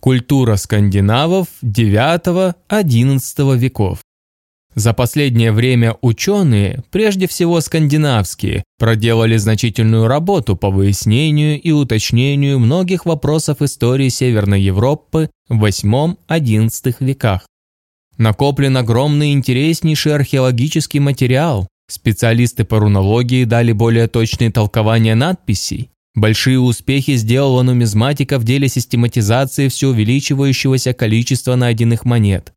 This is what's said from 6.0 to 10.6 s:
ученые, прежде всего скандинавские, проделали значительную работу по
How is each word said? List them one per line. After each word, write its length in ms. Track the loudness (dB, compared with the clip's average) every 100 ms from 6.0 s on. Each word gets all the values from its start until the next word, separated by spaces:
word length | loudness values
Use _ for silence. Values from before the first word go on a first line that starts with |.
ученые, 800 | -2 -2 -2 0 2 2 0 -4 -6
прежде 360 | -2 0 0 -4
всего 360 | -2 0 0
скандинавские, 1000 | -2 0 0 2 2 0 -2 -4 -6 -6 -8 _
проделали 600 | 0 0 2 2 2 2
значительную 680 | 0 0 -2 0 2 2 2
работу 480 | 0 0 -2 0
по 140 | -2